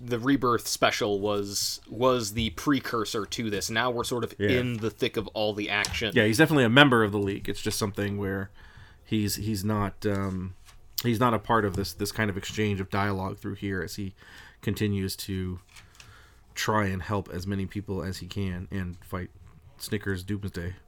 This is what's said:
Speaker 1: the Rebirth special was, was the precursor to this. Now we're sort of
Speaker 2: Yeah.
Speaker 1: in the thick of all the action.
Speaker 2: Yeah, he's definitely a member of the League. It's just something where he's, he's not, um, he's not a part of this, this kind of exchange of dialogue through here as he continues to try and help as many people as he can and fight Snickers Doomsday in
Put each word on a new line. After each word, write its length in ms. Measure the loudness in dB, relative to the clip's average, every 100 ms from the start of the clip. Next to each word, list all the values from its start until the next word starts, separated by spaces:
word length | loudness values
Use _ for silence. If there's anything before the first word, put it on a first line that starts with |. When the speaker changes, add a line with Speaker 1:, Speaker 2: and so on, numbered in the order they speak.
Speaker 1:
the 180 | -4 -2
Rebirth 480 | 2 4 4 2 0
special 540 | 0 2 2 0 2
was, 600 | 0 0 -2 -2 -4 -6 -8
was 440 | 2 4 4 0
the 180 | -2 -2
precursor 760 | -2 0 0 0 -2 -2 -4 -4
to 240 | -4 -2
this. 200 | -2 -2
Now 200 | 0 0
we're 120 | 0
sort 200 | -2 -2
of 100 | -4 0
Speaker 2:
Yeah. 100 | 2
Speaker 1:
in 280 | 2 0 -2
the 120 | -4
thick 260 | -2 -2 -2
of 120 | -4
all 240 | -2 -2
the 140 | -2 -2
action. 420 | 0 0 -2 0
Speaker 2:
Yeah, 100 | 4
he's 140 | 6 6
definitely 260 | 6 6
a 40 | 8
member 340 | 8 8 8
of 80 | 4
the 60 | 2
League. 300 | -2 -2 -4
It's 120 | -4
just 160 | -4 -2
something 380 | -2 -2 -2 -2
where 320 | -2 -4 -6 -12 -20 -20 -20 -20
he's, 320 | -4 0 0 -2
he's 260 | -2 -2
not, 420 | 0 0 -2 -2 -2
um, 480 | 0 -2 -4 -6 -10 -18 -20 -12 -4
he's 160 | 0 4
not 140 | 4
a 40 | 2
part 260 | 2 2 4
of 100 | 0
this, 160 | -4
this 180 | -4 -4
kind 200 | 0 0
of 60 | -2
exchange 420 | -4 -2 0 0
of 80 | -2
dialogue 480 | 0 0 0 -4 -6
through 180 | -8 -6
here 260 | -4 -4
as 120 | -4 -6
he 180 | -8 -10 -18 -20 -20 -8
continues 520 | -4 0 2 2 -2 -4
to 440 | -4 -4 -2 -6 -12 -20 -20 -20 -20 -20 -20 -20 -14 -4
try 300 | 0 2 2
and 160 | -2
help 260 | -2 -4 -4
as 140 | -6 -4
many 200 | -4 -4
people 360 | -6 -6 -4
as 160 | -6 -6
he 80 | -8
can 400 | -6 -4 -4 -6
and 260 | -6 -6 -10
fight 260 | -10 -10 -10 -14 -20 -20 -20 -14
Snickers 440 | -6 -4 -2 -4
Doomsday 420 | -4 -4 -6 -6 -8
in 80 | -8